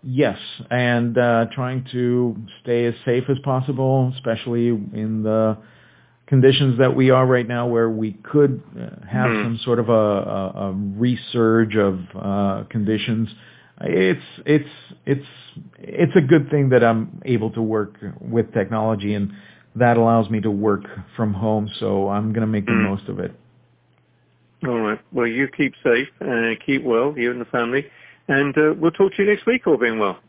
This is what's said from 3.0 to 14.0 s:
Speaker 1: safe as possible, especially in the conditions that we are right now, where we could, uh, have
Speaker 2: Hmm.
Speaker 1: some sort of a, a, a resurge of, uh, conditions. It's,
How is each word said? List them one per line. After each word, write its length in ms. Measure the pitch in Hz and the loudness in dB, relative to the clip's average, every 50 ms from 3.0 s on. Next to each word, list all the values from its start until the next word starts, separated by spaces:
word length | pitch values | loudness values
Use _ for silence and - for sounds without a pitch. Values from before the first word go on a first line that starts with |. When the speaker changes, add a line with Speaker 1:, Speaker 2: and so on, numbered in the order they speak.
| - | -2
Speaker 1:
safe 200 | 135 123 127 131 135 | 0 0 0 0 0
as 80 | 139 131 131 | -2 -2 0
possible, 680 | 143 131 127 127 131 139 123 131 131 131 135 131 127 131 | -2 -2 -2 -2 -2 -2 -2 0 2 2 2 2 0 -2
especially 540 | 127 - 120 113 110 - 123 120 120 117 120 | -4 -4 -4 -4 -4 -4 -4 -2 0 0 0
in 520 | 117 107 101 101 101 107 107 110 110 110 107 | 0 -2 -4 -8 -8 -8 -6 -4 -4 -4 -2
the 340 | 110 110 110 110 110 107 107 - - _ _ _ _ _ _ _ _ _ _ _ | 0 2 2 2 2 0 -2 -8 -20 _ _ _ _ _ _ _ _ _ _ _
conditions 540 | - 143 131 123 135 131 131 143 135 120 117 | 2 2 6 6 6 6 6 2 0 2 2
that 160 | 131 127 123 | 2 2 4
we 160 | 131 131 131 | 2 4 4
are 140 | 131 131 131 | 6 4 6
right 220 | 127 131 123 120 | 4 2 2 2
now, 200 | 110 123 120 120 | -2 -4 -4 -2
where 220 | 120 120 117 113 113 | 0 0 2 2 0
we 240 | 113 110 110 110 101 - - | 0 -2 -4 -6 -6 -10 -14
could, 400 | - - 147 147 139 131 - - - - - | 0 2 4 4 4 2 -2 -10 -16 -16 -14
uh, 260 | - 57 - - - | -14 -14 -16 -18 -12
have 220 | - - 127 127 120 | -6 -2 0 0 0
Speaker 2:
Hmm. 140 | 113 107 104 | 0 0 -2
Speaker 1:
some 140 | 117 117 113 - | -4 -4 -4 -2
sort 140 | 131 120 117 | -2 0 0
of 100 | 117 110 | 2 2
a, 20 | 117 | 2
a, 580 | 110 107 104 101 98 - 101 104 98 95 95 - 98 98 98 | 4 4 4 2 0 -2 -4 -4 -4 -4 -6 -6 -6 -6 -4
a 40 | 95 | -4
resurge 1040 | 98 101 101 98 101 117 123 123 120 - - - 123 117 110 113 113 113 110 104 | -4 -6 -6 -4 -2 0 0 0 -2 -6 -6 0 2 2 4 4 4 2 2 2
of, 220 | 110 101 98 95 92 87 - - | 2 2 2 0 -2 -8 -12 -12
uh, 480 | 95 - 98 98 101 101 98 95 104 104 - | -8 -6 -4 -2 0 0 0 -2 -4 -8 -6
conditions. 600 | - 110 104 101 110 104 104 - 113 110 113 110 - - - - - - _ _ _ _ - | -6 -4 -2 -2 -2 -2 -2 -4 -2 -2 -4 -6 -8 -18 -20 -20 -20 -20 _ _ _ _ -6
It's, 380 | - - 90 | -2 0 2